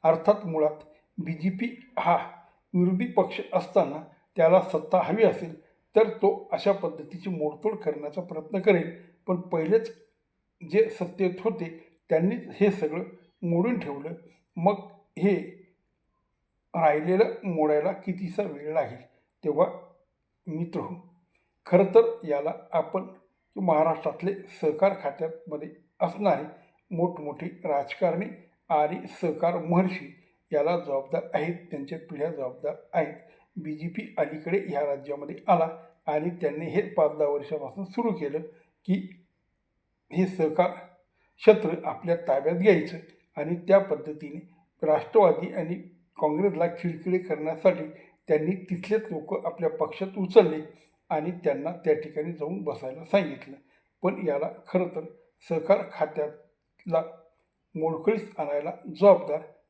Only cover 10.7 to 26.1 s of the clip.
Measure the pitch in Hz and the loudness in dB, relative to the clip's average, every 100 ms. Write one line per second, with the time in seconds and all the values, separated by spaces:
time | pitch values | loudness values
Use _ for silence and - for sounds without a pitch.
10.7 | 190 220 - 175 - 185 185 226 175 165 | 2 2 0 -8 -2 -2 0 -4 -4 -8
11.7 | 165 - _ _ 160 180 240 - - 202 | -10 -20 _ _ 2 2 0 -8 2 2
12.7 | 196 151 165 185 - _ _ 170 170 220 | 4 -2 -4 -8 -16 _ _ -2 2 2
13.7 | 226 147 143 151 170 - _ _ - 175 | 0 -4 -8 -10 -12 -16 _ _ 0 0
14.7 | 208 - - _ - 185 180 - - _ | 0 -6 -20 _ 0 2 2 -2 -16 _
15.7 | _ _ _ _ _ _ _ _ _ _ | _ _ _ _ _ _ _ _ _ _
16.7 | 170 160 151 165 185 220 - 196 160 151 | 2 4 4 2 2 2 0 -4 0 4
17.7 | 151 170 190 - 175 185 - 202 143 151 | 4 2 -4 -6 -6 -6 -4 -6 -6 -4
18.7 | 160 123 - - _ _ _ 151 147 180 | -2 -2 -8 -20 _ _ _ -2 2 0
19.7 | - - _ _ _ _ _ - 160 170 | 0 -18 _ _ _ _ _ -10 -6 -6
20.7 | 160 104 175 - _ _ _ _ _ - | -6 -8 -12 -16 _ _ _ _ _ 2
21.7 | 180 190 220 226 - 160 143 151 - - | 4 8 6 6 -2 -4 -2 -2 -8 -4
22.7 | 170 - 190 190 - _ _ _ - 185 | -4 -2 -4 -6 -16 _ _ _ -4 2
23.7 | 151 160 160 160 - 180 196 - - 156 | 4 4 0 -4 -4 -6 -6 -12 -2 -2
24.7 | 151 196 190 143 - 160 - - 151 151 | 2 2 2 -6 -4 -6 -6 -12 -12 -12
25.7 | - _ _ 175 | -16 _ _ -4